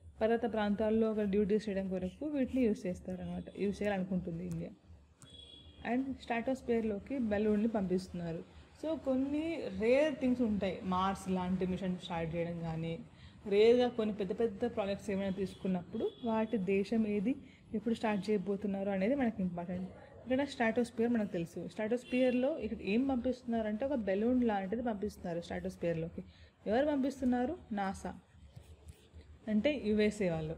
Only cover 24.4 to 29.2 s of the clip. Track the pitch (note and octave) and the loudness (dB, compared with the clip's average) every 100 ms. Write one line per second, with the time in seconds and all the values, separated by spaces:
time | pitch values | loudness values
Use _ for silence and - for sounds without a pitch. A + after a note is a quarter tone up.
24.4 | A#3 G3+ F#3+ A3+ A#3+ G3+ G#3 - F3+ E3+ | 2 2 -2 -2 -2 -2 -4 -6 -6 -4
25.4 | E3+ F3+ F#3 F#3 E3+ E3 E3 - - - | -4 -6 -6 -4 -2 0 -4 -8 -14 -16
26.4 | - _ F#3+ A#3 D4+ C#4+ C4+ C#4 B3 B3 | -20 _ 0 2 2 2 0 0 0 2
27.4 | B3+ F4+ - G#3 F#3+ F#3+ F3+ F#3 - - | 0 -4 -6 -2 -2 -4 -8 -12 -16 -20
28.4 | - - - - - - - - | -20 -20 -20 -20 -20 -20 -20 -20